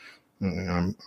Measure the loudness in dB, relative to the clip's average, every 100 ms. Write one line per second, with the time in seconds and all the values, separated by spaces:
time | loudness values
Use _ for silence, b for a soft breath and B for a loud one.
0 | b b _ _ -2 0 0 2 2 -2